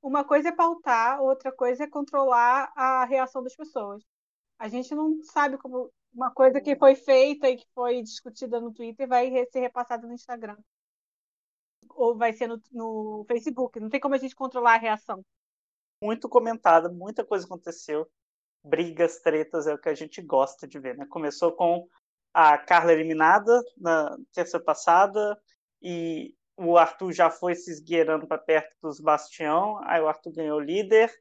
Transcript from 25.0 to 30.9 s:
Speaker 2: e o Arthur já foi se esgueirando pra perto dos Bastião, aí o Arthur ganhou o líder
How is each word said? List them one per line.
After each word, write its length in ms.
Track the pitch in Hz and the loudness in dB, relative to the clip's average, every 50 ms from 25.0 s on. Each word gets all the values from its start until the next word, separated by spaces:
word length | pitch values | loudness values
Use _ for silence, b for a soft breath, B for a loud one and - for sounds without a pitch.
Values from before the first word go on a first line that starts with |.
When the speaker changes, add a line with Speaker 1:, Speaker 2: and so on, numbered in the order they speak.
| 196 202 196 214 208 208 208 208 _ _ _ _ _ _ _ _ | 4 4 2 -2 -2 -2 -4 _ _ _ _ _ _ _ _ _
Speaker 2:
e 520 | - 180 175 170 165 165 160 156 - - _ _ _ _ _ | -12 -10 -8 -6 -6 -6 -8 -8 -10 -14 _ _ _ _ _
o 220 | - 185 170 170 170 | -6 -2 6 6 6
Arthur 340 | 165 160 - - 190 185 160 | 6 6 2 -8 -8 -8 0
já 160 | - 175 165 | 2 2 2
foi 240 | 165 - - 180 175 | 2 0 -4 -4 -4
se 160 | 175 - - | -4 -6 -14
esgueirando 560 | 165 151 151 - 165 170 160 151 156 156 156 - | -16 -16 -8 -4 2 2 2 2 0 -4 -4 -6
pra 100 | 160 156 | -8 -8
perto 320 | - - 160 156 151 - _ _ | 0 0 0 0 0 -4 _ _
dos 180 | - 160 143 - | -12 -12 -12 -4
Bastião, 800 | 156 156 151 151 - - - - 165 151 151 170 160 147 214 202 190 | 0 0 0 0 -2 -10 -14 -8 -4 -2 0 0 0 -2 -6 -8 -6
aí 180 | - - 170 | -2 0 0
o 60 | 156 156 | 0 0
Arthur 260 | 151 - _ 175 156 | -2 -4 _ -14 -10
ganhou 240 | 165 160 151 151 151 | -8 -6 -4 -4 -4
o 40 | 147 | -4
líder 480 | 143 170 196 214 190 | -4 -4 -4 0 4